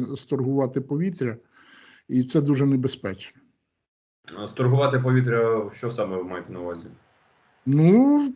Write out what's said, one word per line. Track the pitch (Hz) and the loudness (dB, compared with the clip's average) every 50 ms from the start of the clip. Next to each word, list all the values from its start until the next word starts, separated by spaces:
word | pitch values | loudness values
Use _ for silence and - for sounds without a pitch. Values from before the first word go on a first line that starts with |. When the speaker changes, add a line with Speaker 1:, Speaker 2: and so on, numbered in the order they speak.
| 127 123 139 | -2 -6 -8
Speaker 1:
сторгувати | - - - 147 131 123 131 139 139 135 123 131 139 | -12 -6 -4 -4 -2 -2 0 0 0 0 0 -2 -6
повітря, | 127 131 143 151 175 190 180 - 131 120 113 117 _ _ _ _ _ _ - - - - - _ _ | -6 -4 -4 -2 -2 -4 -4 -4 -6 -6 -6 -8 _ _ _ _ _ _ -20 -20 -20 -20 -20 _ _
і | - - 127 127 | -2 0 0 0
це | 131 - 160 | 2 0 0
дуже | 143 143 143 131 143 | 2 2 0 2 2
небезпечно. | 139 135 131 120 - - - - 98 95 - - - _ _ _ _ _ _ _ _ _ _ _ _ _ _ _ _ _ _ _ - 85 | 2 2 0 0 -4 -6 -6 -10 -10 -10 -10 -16 -20 _ _ _ _ _ _ _ _ _ _ _ _ _ _ _ _ _ _ _ -20 -14
Speaker 2:
А | 98 104 | -12 -12
сторгувати | 101 - - 127 123 131 135 143 135 131 127 | -10 -4 0 2 2 4 4 4 2 2 0
повітря, | 127 127 127 127 123 123 117 117 117 113 113 110 104 101 - | 0 2 2 2 2 2 2 2 2 2 2 0 -2 -6 -10
що | - - 113 | -8 -8 -8
саме | - 117 104 98 95 | -4 -4 -4 -4 -4
ви | 92 90 | -6 -6
маєте | 90 92 90 92 - 92 | -8 -10 -12 -12 -12 -12
на | 90 | -10
увазі? | 87 87 87 85 85 87 - _ _ _ _ _ _ _ _ _ _ _ _ _ _ | -10 -10 -10 -12 -14 -20 -20 _ _ _ _ _ _ _ _ _ _ _ _ _ _
Speaker 1:
Ну, | 131 139 147 160 170 196 233 269 277 294 294 285 269 254 | 0 2 4 6 6 6 6 6 6 4 2 0 -2 -2